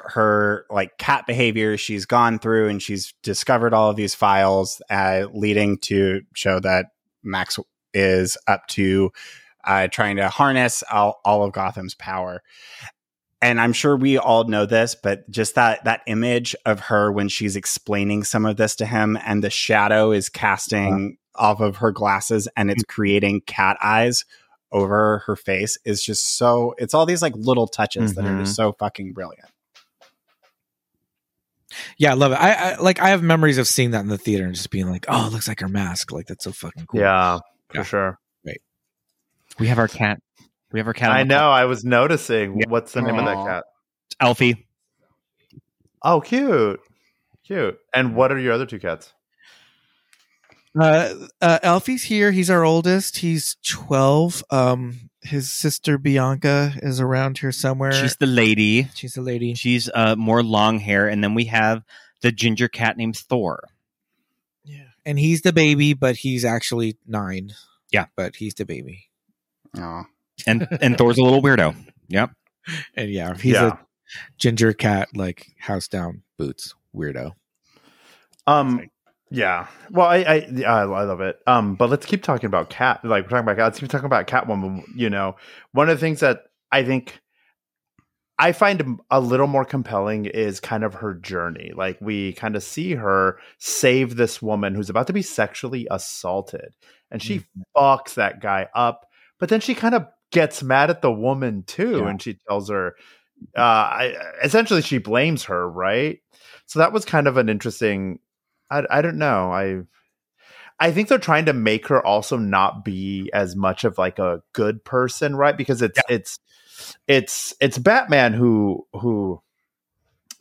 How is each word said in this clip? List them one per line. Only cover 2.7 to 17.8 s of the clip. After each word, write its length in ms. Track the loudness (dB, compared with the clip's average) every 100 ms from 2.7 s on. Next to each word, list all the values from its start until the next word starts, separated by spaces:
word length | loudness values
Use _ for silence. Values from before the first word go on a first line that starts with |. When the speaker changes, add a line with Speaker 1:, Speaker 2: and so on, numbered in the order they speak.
| -2
Speaker 1:
she's 320 | -6 -8 -10 -10
discovered 540 | -8 -4 0 2 4 4
all 160 | 4
of 40 | 2
these 200 | -4 0
files, 680 | 2 4 4 2 0 -6 -6
uh, 380 | -2 0 0 -2
leading 440 | -4 0 2 2 -2
to 400 | -2 0 0 -2 -8
show 260 | -6 -2 0
that 260 | 0 0 -2 _ _ _
Max 380 | -8 -6 -6 -8 -12 _ _
is 440 | 0 2 2 0 -2 -2
up 180 | -2 -2
to, 420 | -2 2 2 0 -2 -20 -20 _ _ -2
uh, 220 | 0 0
trying 260 | -2 -2 -2
to 140 | -2
harness 520 | 2 2 2 0 -2 -2
all, 300 | 0 0 0
all 200 | 0 2
of 80 | 0
Gotham's 400 | -2 -6 -6 -14
power. 480 | -14 -10 -8 -8 -12 _ -20 -20 -20 -20 _ _ _ _ 0
And 220 | 2 4
I'm 120 | 2
sure 220 | 2 2 4
we 220 | 4 2
all 280 | 4 4 4
know 200 | 2 4
this, 300 | 2 2 -2
but 340 | -4 -4 -4
just 240 | -4 0
that, 300 | 2 2 2
that 180 | -2 -2 -2
image 480 | -2 0 0 -2 -6 -2
of 140 | -2
her 320 | 0 2 2
when 160 | 0 -4
she's 260 | -4 -4 -4
explaining 680 | -6 -8